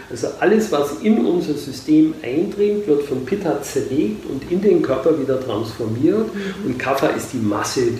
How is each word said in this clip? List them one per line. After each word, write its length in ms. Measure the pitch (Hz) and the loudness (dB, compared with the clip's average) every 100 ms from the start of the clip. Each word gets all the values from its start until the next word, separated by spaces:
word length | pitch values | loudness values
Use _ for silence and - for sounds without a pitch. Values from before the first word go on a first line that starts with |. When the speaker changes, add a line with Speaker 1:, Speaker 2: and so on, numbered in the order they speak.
| - | -10
Speaker 1:
Also 180 | 120 139 - | -6 -6 0
alles, 300 | 165 214 214 | 2 4 2
was 300 | 147 143 - | 0 -2 0
in 220 | 208 220 - | 2 4 4
unser 280 | 175 156 | 0 0
System 600 | 143 135 123 - 156 156 - | -4 -6 -6 4 6 6 2
eindringt, 640 | 117 139 202 202 208 208 - | -4 -2 -2 0 0 2 2
wird 160 | 143 | 0
von 200 | - 127 | 0 -4
Pitta 360 | - - 170 - | -2 -2 -2 -2
zerlegt 600 | - 139 110 139 202 214 - | -2 -4 -2 0 0 -2 -6
und 200 | 135 151 | -8 -2
in 100 | 180 | 2
den 200 | 208 170 | 4 4
Körper 360 | 135 127 165 156 | 4 2 2 2
wieder 200 | 131 127 | 0 -2
transformiert. 880 | 127 104 113 - 113 117 160 208 220 | -2 -4 -4 -4 -4 0 2 2 0
Speaker 2:
Mhm. 320 | 202 196 190 165 | -4 -8 -6 -4
Speaker 1:
Und 120 | - | -4
Kapha 300 | 131 135 135 | -2 0 0
ist 200 | 120 - | 0 -4
die 60 | 123 | -2
Masse, 440 | 104 104 - - 120 | -2 -2 -2 0 0